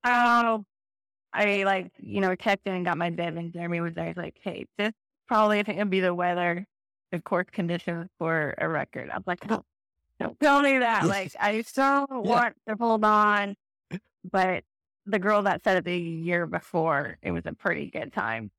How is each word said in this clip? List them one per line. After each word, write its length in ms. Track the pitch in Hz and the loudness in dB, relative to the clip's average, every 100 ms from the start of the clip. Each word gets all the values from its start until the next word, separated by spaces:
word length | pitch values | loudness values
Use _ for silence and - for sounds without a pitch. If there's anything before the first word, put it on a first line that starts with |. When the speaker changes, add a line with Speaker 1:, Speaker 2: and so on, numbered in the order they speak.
Speaker 1:
Um, 600 | 247 240 240 240 233 226 202 _ _ _ _ _ _ | 2 4 4 4 4 0 -4 _ _ _ _ _ _
I, 320 | - 104 101 | -2 0 2
like, 280 | 98 190 180 _ | 2 0 -2 _
you 220 | - 196 | -6 0
know, 140 | 190 | 0
checked 320 | 185 - 202 - | 0 0 0 -2
in 80 | |
and 100 | 185 | -4
got 120 | 180 165 | -2 -2
my 140 | 170 | -2
bib, 260 | 170 170 165 | -2 -6 -6
and 160 | 170 | -10
Jeremy 280 | 170 170 170 | -8 -6 -4
was 140 | 170 | -4
there. 140 | 170 165 | -6 -8
He's 80 | 170 | -8
like, 200 | 165 - | -12 -10
"Hey, 240 | - - - - | -12 -10 -14 -4
this 140 | 214 220 _ _ _ | -4 -4 _ _ _
probably 320 | 226 214 208 | 4 4 4
isn't 140 | 208 180 | 0 -2
gonna 100 | 208 | 0
be 140 | 190 | 2
the 140 | 185 | 2
weather, 520 | 175 180 175 175 175 202 _ _ _ _ | 2 0 2 0 -2 -6 _ _ _ _
the 80 | 175 | -8
course 260 | - 180 180 | -2 -2 -2
conditions 560 | - 170 170 - 170 175 _ | -4 -4 -4 -4 -8 -10 _
for 360 | 165 165 151 - | -2 0 -2 -2
a 100 | 160 | -2
record." 420 | 156 - - - | -2 -6 -10 -10
I 60 | - | -10
was 80 | 190 | -6
like, 220 | 180 208 | -8 -4
"No, 140 | 220 - _ _ _ _ _ | -6 -6 _ _ _ _ _
don't 200 | - - | -8 2
tell 220 | 294 285 | 4 6
me 160 | 285 269 | 4 2
that." 260 | 240 220 | 2 2
Speaker 2:
<laughs> 20 | 170 | 0
Speaker 1:
Like, 260 | 196 190 - | -2 -6 -2
I 240 | 202 214 | -2 -2
so 440 | 233 - 269 277 277 | -4 0 2 2 0
Speaker 2:
Yeah. 60 | 262 | -4
Speaker 1:
want 380 | 196 302 240 - - | 0 2 2 -2 -10
to 80 | 214 | -2
hold 240 | 233 226 | 0 4
on, 520 | 214 214 208 208 202 202 _ _ _ 180 _ _ | 6 6 6 4 0 -6 _ _ _ -12 _ _
but 400 | 185 196 185 185 - _ _ _ - | -4 0 0 0 -6 _ _ _ -4
the 120 | 202 | -2
girl 240 | 185 214 | 2 2
that 200 | 202 180 | 2 0
said 120 | - 185 | 2 2
it 60 | |
the 140 | 170 180 | 2 -4
year 480 | 170 165 165 175 165 | -4 -6 -2 -2 -2
before, 680 | 170 - 175 160 143 143 82 | -6 -4 -2 0 0 -2 -8
it 80 | - | -6
was 120 | 170 165 | -4 -6
a 60 | |
pretty 380 | - - 156 147 | -6 -4 -4 -6
good 220 | - 104 | -8 -8
time. 380 | - 110 113 107 | -6 -4 -6 -8